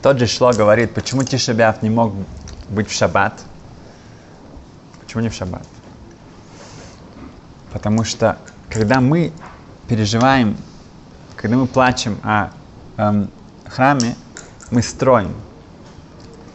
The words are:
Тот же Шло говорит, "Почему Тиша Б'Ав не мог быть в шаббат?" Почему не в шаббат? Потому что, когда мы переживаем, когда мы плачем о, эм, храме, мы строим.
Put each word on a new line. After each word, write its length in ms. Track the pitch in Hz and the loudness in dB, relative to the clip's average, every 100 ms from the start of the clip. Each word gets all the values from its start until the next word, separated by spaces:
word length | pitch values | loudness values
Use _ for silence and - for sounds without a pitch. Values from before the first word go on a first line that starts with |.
Тот 160 | 135 127 | 4 4
же 80 | 120 | 2
Шло 240 | - 127 | 2 2
говорит, 420 | 113 104 110 113 | 4 4 4 4
"Почему 300 | - - 131 | -2 -4 -4
Тиша 300 | 131 131 - | -2 -2 -2
Б'Ав 240 | 113 113 107 | 2 2 2
не 80 | 110 | 0
мог 240 | 110 113 98 95 - - - - | 0 0 -2 -10 -12 -16 -18 -8
быть 180 | 101 104 | -4 -4
в 60 | |
шаббат?" 400 | - 101 87 101 - - - - - - - - - - - - - - - - - | 0 0 2 0 -4 -20 -20 -20 -20 -20 -20 -20 -20 -20 -20 -20 -20 -20 -20 -20 -20
Почему 220 | - 117 | -10 -4
не 60 | 113 | -4
в 40 | |
шаббат? 300 | - 92 87 - - - - - - - - - - - - - - - - - - - - - | -4 -8 -8 -14 -20 -20 -20 -20 -20 -20 -20 -20 -20 -20 -20 -20 -20 -20 -20 -20 -20 -20 -20 -14
Потому 300 | - - 107 | -8 -2 0
что, 340 | 110 - 113 87 - - - | 0 0 0 0 -8 -20 -10
когда 320 | 110 107 131 | -2 2 4
мы 320 | 127 160 165 - - - - - - | 4 2 0 -6 -20 -20 -20 -20 -4
переживаем, 680 | 120 104 113 127 135 113 101 - - - - - - - - | 0 0 2 4 4 2 0 -10 -20 -20 -20 -20 -20 -20 -8
когда 220 | 104 123 | 0 0
мы 80 | 127 | 2
плачем 540 | 135 127 123 - 101 | 2 2 2 -4 -6
о, 280 | 107 107 98 - - - - - | -2 -2 -2 -8 -20 -20 -18 -2
эм, 320 | 107 104 98 - - - - | 0 0 -2 -8 -20 -20 -16
храме, 500 | - 131 143 117 - - - - - - | 0 2 2 0 -4 -14 -20 -20 -20 -4
мы 140 | 123 | -2
строим. 500 | - - 131 123 90 87 - - - - - - - - - - - | -2 -2 2 2 2 -8 -14 -20 -20 -20 -20 -20 -20 -20 -20 -20 -20